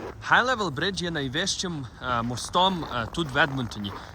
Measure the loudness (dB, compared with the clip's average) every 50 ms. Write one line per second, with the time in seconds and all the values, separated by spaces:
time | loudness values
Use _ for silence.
0 | -10 -10 -10 -10 2 6 6 6 6 4 2 2 0 -2 0 0 -2 -2 -2 -2
1 | -4 -2 -2 -2 -2 -2 -2 -2 0 0 -2 -2 -2 -4 -4 -4 -6 -8 -10 -8
2 | -2 0 0 2 0 0 -4 -4 -6 0 4 4 6 6 4 2 -2 -4 -2 -4
3 | -4 -2 -2 -4 -4 0 2 2 2 4 2 -2 -4 -4 -6 -6 -6 -6 -8 -8
4 | -12 -14 -14